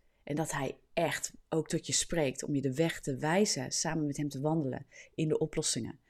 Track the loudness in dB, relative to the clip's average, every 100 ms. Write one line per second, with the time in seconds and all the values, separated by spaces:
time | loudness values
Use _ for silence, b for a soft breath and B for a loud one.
0 | _ _ -6 -4 -2 -2 -2 -6 _ 0
1 | 0 0 -6 -10 -4 -2 0 -2 0 -2
2 | 0 2 2 0 -2 0 0 2 0 0
3 | -4 -2 2 4 4 2 -2 -2 0 0
4 | 0 -2 -4 -2 0 2 0 -4 -8 B
5 | B -2 0 2 0 0 0 0 -4 -8
6 | b